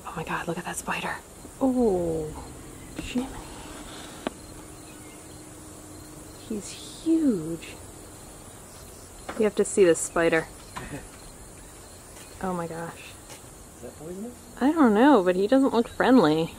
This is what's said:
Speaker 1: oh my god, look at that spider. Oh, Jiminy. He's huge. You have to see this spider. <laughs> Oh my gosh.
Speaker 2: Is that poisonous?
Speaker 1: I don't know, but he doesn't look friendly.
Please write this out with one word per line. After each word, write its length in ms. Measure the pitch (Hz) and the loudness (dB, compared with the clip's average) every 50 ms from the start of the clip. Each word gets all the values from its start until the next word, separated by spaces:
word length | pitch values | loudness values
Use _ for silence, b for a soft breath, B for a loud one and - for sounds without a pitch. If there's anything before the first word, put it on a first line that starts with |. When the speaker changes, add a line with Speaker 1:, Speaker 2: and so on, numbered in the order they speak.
| - - | -14 -12
Speaker 1:
oh 60 | - | -10
my 80 | 160 160 | -10 -6
god, 240 | - 170 - - 170 | -6 -6 -6 -4 -6
look 100 | 165 175 | -6 -6
at 80 | - | -6
that 120 | - - - | -8 -8 -8
spider. 400 | - - - - 185 - - - - - - - - - - - | -6 -4 -4 -4 -4 -6 -8 -8 -10 -16 -18 -18 -18 -18 -4 0
Oh, 680 | 269 262 247 254 240 220 185 175 170 170 160 160 156 151 156 - - - - - - - - - - - - - | 0 2 4 4 4 4 4 2 0 0 0 -2 -2 -4 -8 -10 -12 -14 -14 -16 -16 -16 -16 -16 -16 -12 -10 -8
Jiminy. 320 | - - - 247 262 - - - - - - - - - - - - - - - - - - - - - - - - - - - - - - - - - - - - - - - - - - - - - - - - - - - - - - - - - - - - - - - - - | -8 -4 -2 -2 -2 -4 -8 -12 -14 -14 -14 -14 -14 -14 -14 -14 -14 -14 -14 -14 -14 -14 -14 -10 -10 -10 -10 -10 -16 -18 -18 -18 -18 -18 -18 -18 -18 -18 -18 -18 -18 -18 -18 -18 -18 -18 -18 -18 -18 -18 -18 -18 -18 -18 -18 -18 -18 -18 -18 -18 -18 -18 -18 -18 -18 -18 -18 -18 -12 -10
He's 220 | 220 202 - - - - - - - - - | -10 -8 -8 -10 -12 -14 -14 -14 -14 -4 0
huge. 680 | 320 330 320 311 269 220 170 156 165 165 165 - - - - - - - - - - - - - - - - - - - - - - - - - - - - - - - - - - - - | 2 4 4 6 4 4 2 0 -4 -6 -8 -8 -14 -14 -16 -16 -16 -16 -18 -18 -18 -18 -18 -18 -18 -18 -18 -18 -18 -18 -18 -20 -20 -18 -18 -18 -18 -18 -18 -18 -18 -18 -14 -14 -10 0 2
You 60 | 220 | 2
have 120 | 208 - | 2 4
to 100 | - 202 | 2 0
see 180 | - - 214 196 | 2 6 6 8
this 140 | 170 160 - | 8 8 4
spider. 480 | - - - 175 165 165 165 160 165 - - - - - - | 2 -2 0 2 4 4 4 4 2 0 -8 -16 -18 -14 -14
<laughs> 240 | - - - 143 135 - - - - - - - - - - - - - - - - - - - - - - - - - - - - - | -14 -12 -10 -12 -12 -12 -14 -18 -18 -20 -20 -20 -20 -20 -20 -20 -20 -20 -20 -20 -20 -20 -20 -20 -20 -20 -20 -18 -18 -18 -18 -12 -6 -6
Oh 80 | 190 180 | -4 -4
my 140 | 175 170 165 | -4 -4 -6
gosh. 320 | 160 165 170 165 - - - - - - - - - - - - - - - - - - | -6 -8 -8 -10 -10 -14 -16 -16 -18 -18 -18 -18 -18 -18 -18 -20 -20 -20 -20 -20 -18 -16
Speaker 2:
Is 40 | - | -16
that 140 | 123 - - | -16 -14 -14
poisonous? 360 | 151 165 180 190 220 247 247 - - - - - | -14 -12 -10 -10 -10 -10 -12 -14 -18 -18 -4 2
Speaker 1:
I 120 | 240 285 330 | 2 4 6
don't 200 | 330 285 233 202 | 6 6 8 8
know, 300 | 208 254 302 285 214 175 | 8 8 10 8 8 6
but 140 | 185 180 185 | 4 4 2
he 100 | 196 214 | 2 4
doesn't 260 | 262 269 269 247 - | 4 4 6 4 4
look 140 | 226 233 - | 2 0 0
friendly. 680 | - - 180 214 262 247 175 151 156 160 165 160 - | 0 2 4 8 8 8 8 8 6 4 0 -2 -4